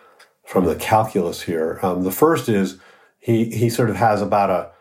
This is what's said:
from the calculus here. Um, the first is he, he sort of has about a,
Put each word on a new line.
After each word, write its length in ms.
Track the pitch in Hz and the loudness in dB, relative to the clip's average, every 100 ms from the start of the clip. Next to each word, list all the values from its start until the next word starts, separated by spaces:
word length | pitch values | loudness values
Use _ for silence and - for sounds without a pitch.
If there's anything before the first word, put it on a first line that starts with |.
| _ _ - _ | _ _ -20 _
from 220 | - 95 87 | -4 0 0
the 80 | |
calculus 680 | 78 - 110 110 101 85 76 | -2 0 0 2 -2 -2 -6
here. 360 | - 82 80 87 | -6 -4 -4 -2
Um, 200 | 95 90 | -4 -2
the 80 | 92 | -2
first 400 | - 156 156 127 | 2 2 2 0
is 280 | 101 92 - - _ _ _ | 0 0 -4 -20 _ _ _
he, 280 | - 113 113 | -2 0 0
he 240 | 107 120 | 0 0
sort 180 | - 117 | 2 0
of 80 | 92 | 2
has 240 | 117 101 | 2 2
about 300 | 98 104 98 | 0 0 2
a, 200 | 87 - _ | 0 -4 _